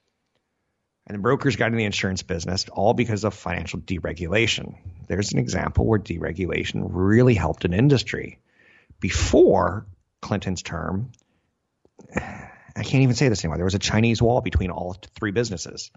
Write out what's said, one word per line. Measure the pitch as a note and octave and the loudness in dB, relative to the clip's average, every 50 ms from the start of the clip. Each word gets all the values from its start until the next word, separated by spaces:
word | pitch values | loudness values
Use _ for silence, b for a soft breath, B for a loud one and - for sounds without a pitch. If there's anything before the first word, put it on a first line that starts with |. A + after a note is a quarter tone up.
| _ _ _ _ _ _ _ _ _ _ _ _ _ _ _ _ _ _ _ _ _ | _ _ _ _ _ _ _ _ _ _ _ _ _ _ _ _ _ _ _ _ _
And | - G#2 | -12 -8
the | G2+ | -2
brokers | F#2+ A#2 C#3 C3 - C#3 G#2 - | 0 2 2 2 2 0 2 2
got | A#2+ A2 A2+ | 2 2 2
in | A2+ | 0
the | A2 | 0
insurance | G#2 F#2+ - - F#2+ F#2 F2+ - | 0 0 -2 -2 -2 -2 -4 -4
business | - F2+ E2 E2 F#2 F2+ F#2+ - - | -6 -6 -6 -4 -4 -4 -4 -4 -4
all | - - G2 A2 A#2+ | -2 2 2 4 4
because | - A#2+ G#2+ A2 G2 G#2 | 4 2 0 0 -2 -2
of | G#2 G2 | -2 -4
financial | - - E2+ E2+ F2 E2 - - F2+ | -4 -6 -6 -6 -6 -6 -6 -8 -10
deregulation. | E2 - F#2+ E2+ - D#2+ D#2+ E2 F2+ D#2+ G2 A2 A#2 A#2 - - - - - - - - - - - - | -8 -6 -6 -4 -4 -6 -6 -6 -4 0 2 2 2 2 0 -2 -6 -10 -14 -16 -16 -18 -18 -14 -8 -4
There's | F2 F#2 G#2 - - | -2 -2 -2 0 0
an | C#3 | 0
example | B2 A#2+ G2+ E2+ D#2 E2 - - A#2+ | 0 0 -2 -2 -2 -2 0 2 2
where | A2+ A2 G#2 | 4 2 2
deregulation | - - F2 E2+ D#2+ D#2 E2 F2+ F#2 E2 D#2 E2 F#2 - - G2 F#2+ F#2 | 0 -2 -6 -4 -4 -6 -4 -4 -4 -2 -2 -2 -4 -4 -4 -4 -4 -4
really | F2+ F2 F#2 G2 G#2+ A#2 B2+ B2+ A#2+ | -2 0 2 4 6 6 6 6 4
helped | F#2 E2 D#2 D#2 - - | 4 2 -2 -2 -2 -2
an | F2 F2 | 0 2
industry. | G2 B2+ D3 C#3+ A#2 - - - - A#1+ - - - b b b b b b b b b b b b | 4 4 4 4 4 2 -2 -6 -8 -8 -10 -14 -18 b b b b b b b b b b b b
Before | - F#2 - - - - A#3 D#4 F4+ D#4+ - F#2 F2+ F2+ F#2 G#2+ - - - _ _ _ _ _ | -4 -2 -2 0 0 4 6 6 8 8 6 4 2 0 -2 -4 -8 -12 -16 _ _ _ _ _
Clinton's | - - G#2+ G2 - G2 F#2 F2+ | -6 -4 -4 -2 -2 -4 -6 -6
term, | - - - E2+ E2 E2 F#2 G2 B2 B2+ - _ _ _ _ _ _ _ _ _ _ _ _ _ _ _ _ - - - - B B B B B B B B B B B B | -6 -8 -8 -6 -6 -4 -4 -4 -6 -8 -12 _ _ _ _ _ _ _ _ _ _ _ _ _ _ _ _ -20 -18 -10 -8 B B B B B B B B B B B B
I | - G#2+ | -8 -4
can't | - - C3 C3+ | 0 2 4 4
even | C3 B2+ | 4 4
say | A#2+ D3+ B2+ | 4 2 2
this | G#2 - - | 2 0 -2
anymore. | D#2+ D2+ D#2 | -4 -2 -2
There | F2+ | 0
was | F#2+ F2+ | 0 0
a | G2 | 0
Chinese | - - - G#2+ A2+ A#2 A2+ - | 0 0 2 2 4 2 2 4
wall | A#2+ A2+ B2 B2 | 4 4 2 2
between | A#2+ F#2 - - F#2+ F2+ | 0 0 0 0 0 -2
all | E2 D#2+ F2 F2+ F#2 | -4 -6 -8 -8 -10
th-, | - - - - | -12 -16 -20 -10
three | - A2+ G#2 | -6 -6 -2
businesses. | F#2+ - B2 A2 F#2+ E2 - - - - - - _ | -2 -2 -2 -2 -4 -8 -10 -12 -12 -14 -16 -16 _